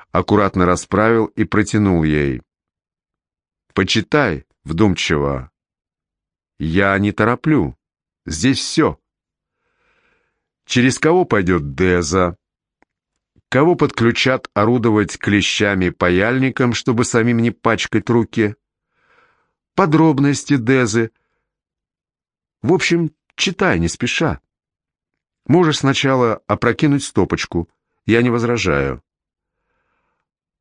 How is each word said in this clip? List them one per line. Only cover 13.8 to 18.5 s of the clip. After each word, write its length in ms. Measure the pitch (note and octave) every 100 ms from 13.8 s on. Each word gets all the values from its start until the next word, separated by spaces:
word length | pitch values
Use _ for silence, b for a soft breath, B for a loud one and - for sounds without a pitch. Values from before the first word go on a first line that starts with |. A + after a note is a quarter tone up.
| D3 - A#2 A2+ B2+ C3 -
орудовать 640 | - G#2+ B2 A2+ G#2+ G2 -
клещами-паяльником, 1600 | - G2+ F2 - G#2 F#2+ F2+ - F2+ F2+ G#2 C3 C3 A2+ B2+
чтобы 300 | A2+ - A#2
самим 340 | A#2 A#2+ A2+ A#2
не 120 | A#2
пачкать 580 | - A2+ A2 - A2+ -
руки? 480 | A#2+ G#2+ - G#2